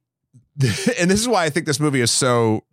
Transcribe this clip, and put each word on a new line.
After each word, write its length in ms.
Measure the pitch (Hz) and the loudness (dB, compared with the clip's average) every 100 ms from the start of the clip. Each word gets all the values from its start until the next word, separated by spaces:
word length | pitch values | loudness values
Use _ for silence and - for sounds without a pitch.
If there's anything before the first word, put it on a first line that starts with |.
| _ _ _ 120 _ - | _ _ _ _ _ -2
<laughs> 440 | 131 98 - - | -2 0 -2 0
and 100 | 175 | 0
this 100 | 202 | 0
is 60 | 240 | 0
why 180 | 208 | 0
I 60 | 160 | 0
think 160 | 160 156 | -2 -2
this 140 | 135 | -2
movie 200 | 151 135 | 0 0
is 120 | 120 | 0
so 500 | - 131 120 113 110 - | 0 0 2 2 0 -4